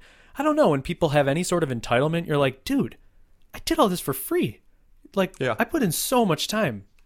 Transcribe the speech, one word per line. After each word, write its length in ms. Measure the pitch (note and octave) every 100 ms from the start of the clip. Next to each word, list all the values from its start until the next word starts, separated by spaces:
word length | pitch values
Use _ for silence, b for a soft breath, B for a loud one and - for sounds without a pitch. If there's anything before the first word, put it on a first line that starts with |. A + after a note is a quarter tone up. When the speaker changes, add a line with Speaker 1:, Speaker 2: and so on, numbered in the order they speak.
| b b b -
Speaker 1:
I 60 |
don't 120 | D4+ D4+
know, 140 | B3
when 120 | C#3+
people 280 | - E3+ E3+
have 180 | D3 C#3
any 160 | C#3+
sort 200 | F3+ F3
of 60 | D#3
entitlement, 560 | A#2+ - B2 D3+ E3+ E3+
you're 100 | D3
like, 260 | C#3 C3
"Dude, 340 | - C#4 G3 - - _ - _ -
I 60 | - -
did 140 | D#4+
all 100 | A#3
this 100 | F3+
for 140 | -
free. 480 | C3+ - F4+ B3 - _ _ _ - - -
Like, 200 | F#3 -
Speaker 2:
Yeah. 160 | C3+ A2
Speaker 1:
I 40 | A#3+
put 180 | E4
in 80 | G#3
so 340 | D3 - B3+ A3
much 220 | D3+ -
time." 380 | G#3+ F#3 G#2+ - _